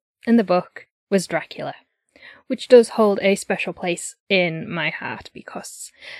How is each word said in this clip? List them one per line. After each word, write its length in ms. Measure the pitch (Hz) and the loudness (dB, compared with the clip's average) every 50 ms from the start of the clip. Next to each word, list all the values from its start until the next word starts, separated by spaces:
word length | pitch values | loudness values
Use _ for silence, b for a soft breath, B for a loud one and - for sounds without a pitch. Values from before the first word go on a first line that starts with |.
| _ _ _ _ - 240 | _ _ _ _ 0 2
and 100 | 226 233 | 4 4
the 60 | 202 | 4
book 420 | 180 180 180 - - - - - _ _ _ _ - | 4 2 0 0 -4 -10 -20 -20 _ _ _ _ -2
was 160 | 196 190 180 | 0 0 0
Dracula, 480 | - 165 156 - - - - 151 139 - - _ _ _ _ _ _ _ B B B B B B | 0 -4 -4 -4 -6 -10 -12 -10 -10 -10 -12 _ _ _ _ _ _ _ B B B B B B
which 220 | B 262 - - - | B -8 -6 4 8
does 220 | 254 240 226 - | 8 8 8 6
hold 300 | - - 220 208 196 - | 2 0 2 2 2 2
a 120 | - 196 196 | 0 0 0
special 380 | - - - 196 - - 185 - | 0 -2 -4 -6 -4 -6 -8 -8
place 420 | - - 180 170 - - - - _ _ - | -6 -6 -6 -6 -6 -8 -12 -16 _ _ 0
in 400 | 202 185 175 170 160 160 165 - | 0 2 2 0 -2 -6 -8 -8
my 220 | 170 165 151 160 | -6 -6 -4 -6
heart 400 | - - - 127 120 - - - - | -6 -6 -8 -10 -10 -10 -14 -16 -20
because 580 | - - - - - - - - - - - B B B B B B | -20 -18 -16 -14 -14 -14 -16 -16 -18 -20 -20 B B B B B B